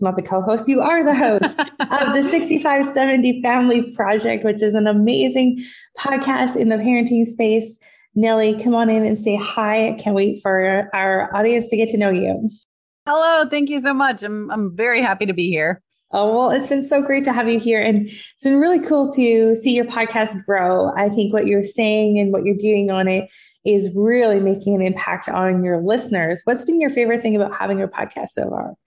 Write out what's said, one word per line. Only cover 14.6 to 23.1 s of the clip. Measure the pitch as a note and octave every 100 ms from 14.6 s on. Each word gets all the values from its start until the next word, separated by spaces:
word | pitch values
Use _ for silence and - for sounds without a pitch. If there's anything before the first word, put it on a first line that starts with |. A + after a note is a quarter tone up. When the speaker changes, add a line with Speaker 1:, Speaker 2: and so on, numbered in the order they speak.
| G3+ F3
Speaker 2:
very | A#3 A#3
happy | A#3+ G3 G#3
to |
be | F3+ F3+
here. | D#3+ D#3 - _ _ _
Speaker 1:
Oh, | G3 G#3 A3+
well, | B3+
it's | C#4 C#4
been | C#4
so | C4+ C#4+
great | C#4 C#4 C#4
to |
have | A#3+ A#3
you | A#3
here. | A3+ A3
And | A3+ G#3 G#3
it's | - - _
been | C4+ C#4
really | E4 F4+
cool | - D4 C4+
to | C4+ A#3+ A3+ A3+ A3+
see | C4 A#3+
your | A#3
podcast | A#3 A3+ A3+ G#3+ G3 G3
grow. | G3 F3+ F#3 F#3 -
I | G3+
think | G#3 G3+
what | G#3+ G3+
you're | G3+
saying | G3+ - G#3+ G#3+ G#3+ G#3
and | G3+
what | F#3+
you're | G3+ G3+
doing | G#3 G#3 G3+
on | F#3+
it | F#3+